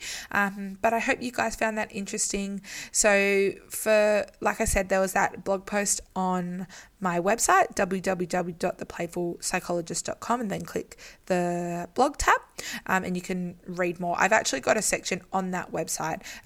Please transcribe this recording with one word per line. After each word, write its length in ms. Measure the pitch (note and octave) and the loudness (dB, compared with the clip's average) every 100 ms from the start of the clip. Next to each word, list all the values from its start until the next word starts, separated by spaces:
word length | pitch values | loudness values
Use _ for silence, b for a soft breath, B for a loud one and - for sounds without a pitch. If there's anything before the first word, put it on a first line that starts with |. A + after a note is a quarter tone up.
| B B B | B B B
Um, 460 | - G3+ G3+ G3 G3 | -2 -2 -4 -10 -2
but 140 | A3+ | 0
I 60 | A3+ | 2
hope 240 | B3 - | 0 -2
you 80 | A#3+ | -2
guys 240 | A#3+ A3+ - | -2 -2 0
found 240 | A3 G#3+ | -2 -2
that 120 | G#3+ | -6
interesting. 680 | - G3 G#3 - G3+ G3 G3+ B B B | -6 -6 -4 -2 -2 -4 -8 B B B
So 600 | - G#3+ G3+ G3 G3 G3 - - | 4 6 6 6 4 2 0 -10
for, 600 | - A3 G#3+ G#3 G#3 - _ | -4 4 6 6 2 0 _
like 200 | G#3+ G3+ | -2 0
I 40 | A3 | 0
said, 240 | G3+ F#3+ | 0 2
there 100 | F#3+ | 2
was 140 | F#3+ | 2
that 300 | G3+ G3 - | 2 0 -2
blog 220 | F#3+ G3 G3 | -2 -2 0
post 360 | G#3 G3+ - - F#3+ | -2 0 -2 -4 -2
on 520 | F#3 F#3 F3 F3+ F#3 B B _ | 0 0 -2 -6 -10 B B _
my 200 | F#3+ F3 | 0 2
website, 540 | F3+ A3+ - F#4+ - | 2 4 4 4 4
W 260 | - F#3+ F#3+ | 2 0 0
W 280 | F#3 F#3 F3 | 0 0 0
W 280 | F3+ F3 E3+ | 0 -2 -2
dot 180 | F3+ - | -4 -4
the 80 | G#3+ | -10
playful 520 | - F3 F3+ F3 - | -8 -6 -4 -4 -4
psychologist 680 | - F#3 - F3 E3+ E3+ - | -4 -4 -2 -2 -2 -6 -6
dot 140 | - | -8
com, 200 | - A#3+ | -2 -2
and 120 | G#3+ | -2
then 100 | E3+ | -4
click 380 | E3+ - - - B B - | -4 -8 -8 -16 B B -2
the 640 | F3+ F3 F3 F3 F3 F3 - | 0 2 0 -2 -6 -6 2
blog 220 | C#4 - | 2 4
tab, 220 | - A#4+ - - B A#3+ - | 4 4 2 -12 B -10 0
um, 180 | F#3+ | 0
and 120 | F#3 F3+ | 0 -4
you 80 | |
can 320 | F3+ F#3 F3 F3 - | -2 -4 -4 -8 -10
read 340 | F3 F3+ F3 | -2 -2 -2
more. 160 | F3 - | -4 2
I've 140 | F#3+ | 4
actually 280 | A3 - C4+ | 4 2 -2
got 160 | - A3 | 2 2
a 60 | |
section 400 | - - - F#3 - | 2 0 -2 -6 -2
on 160 | F#3+ F#3 | -2 -2
that 200 | F3+ - | -4 -4
website, 500 | E3 D#3+ - D#3+ F#3+ B B | -6 -4 -4 -4 -6 B B